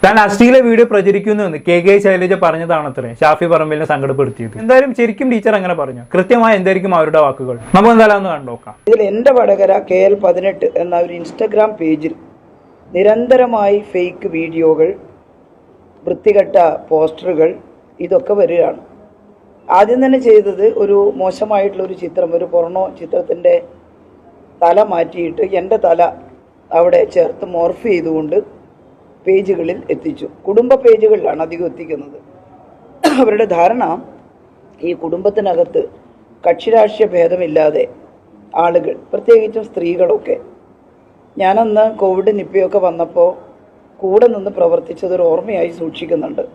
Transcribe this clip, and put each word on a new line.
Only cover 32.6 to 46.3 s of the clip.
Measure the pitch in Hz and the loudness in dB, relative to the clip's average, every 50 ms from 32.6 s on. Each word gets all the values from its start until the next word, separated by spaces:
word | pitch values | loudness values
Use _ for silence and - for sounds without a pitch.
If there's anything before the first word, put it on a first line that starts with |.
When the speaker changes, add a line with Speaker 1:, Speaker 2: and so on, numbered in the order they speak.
| - - - _ - - - - - 302 294 254 262 | -20 -20 -20 _ -20 -20 -20 -4 -2 -2 2 2 2
Speaker 2:
അവരുടെ | 220 208 214 226 202 185 | 2 2 0 0 0 0
ധാരണ | 170 170 180 226 254 220 165 160 165 - - - - _ _ _ _ _ _ _ _ _ _ _ _ - 170 | 2 2 2 2 0 -2 -4 -4 -6 -10 -16 -20 -20 _ _ _ _ _ _ _ _ _ _ _ _ -8 -8
ഈ | 175 - - | -6 -6 -6
കുടുംബത്തിനകത്ത് | 165 165 175 185 202 202 214 208 196 175 165 170 - - 160 - - - - - - _ _ _ _ - _ _ | -6 -6 -2 -2 -2 -2 0 -2 -2 0 0 -2 0 0 -4 -4 -4 -10 -20 -20 -20 _ _ _ _ -20 _ _
കക്ഷിരാഷ്ട്രീയ | 175 170 170 - 220 220 226 214 208 214 - 220 202 180 | 0 0 0 0 2 4 4 4 2 2 -2 -2 0 0
ഭേദമില്ലാതെ | 175 170 170 180 180 180 165 151 160 156 151 151 - 165 - - - - - _ _ _ _ _ - - _ - - 170 | 0 0 0 0 -2 -4 -2 0 0 0 2 0 -2 -4 -4 -6 -20 -20 -20 _ _ _ _ _ -20 -20 _ -4 -2 -2
ആളുകൾ, | 175 170 175 156 - - - - - - | 0 0 0 -2 -2 -8 -10 -12 -10 -10
പ്രത്യേകിച്ചും | 196 - - 233 226 214 214 214 226 214 214 | -8 2 4 4 4 4 2 -6 -8 -10 -8
സ്ത്രീകളൊക്കെ, | - 190 170 170 175 175 185 170 214 208 - - - - - - - _ _ _ _ _ _ _ _ _ _ _ _ _ _ _ _ - 190 | -8 -6 -4 -4 0 0 0 0 0 -2 -2 -6 -8 -8 -8 -20 -20 _ _ _ _ _ _ _ _ _ _ _ _ _ _ _ _ -2 0
ഞാനന്ന് | 185 196 220 233 220 214 214 214 220 220 - | 0 2 2 0 0 2 2 2 0 0 -2
കോവിഡ് | 202 190 190 185 190 214 208 202 | -2 0 0 0 0 0 -2 -2
നിപ്പയൊക്കെ | 180 156 180 196 190 185 190 208 180 180 | -4 -4 -2 -2 -2 0 0 0 0 0
വന്നപ്പോൾ | 165 165 170 160 - 170 170 180 180 - - - - _ _ _ _ _ _ _ _ _ - | -2 -2 -6 -4 0 0 0 0 0 -4 -16 -20 -20 _ _ _ _ _ _ _ _ _ -6
കൂടെ | 190 185 214 240 240 226 | 0 2 4 4 4 2
നിന്ന് | 208 190 202 196 | -2 -8 -8 -4
പ്രവർത്തിച്ചതൊരു | 185 175 170 165 165 165 - 165 - - 185 185 180 175 165 | -2 0 0 0 -2 -4 -6 -14 -10 -6 -4 -2 0 0 0
ഓർമ്മയായി | 160 175 180 214 214 180 170 170 170 - | 0 -2 -4 -6 -4 -4 -4 -6 -6 -10
സൂക്ഷിക്കുന്നുണ്ട്. | 165 160 - - 170 160 - 151 - - | -10 -10 -10 -12 -6 -4 -4 -4 -4 -6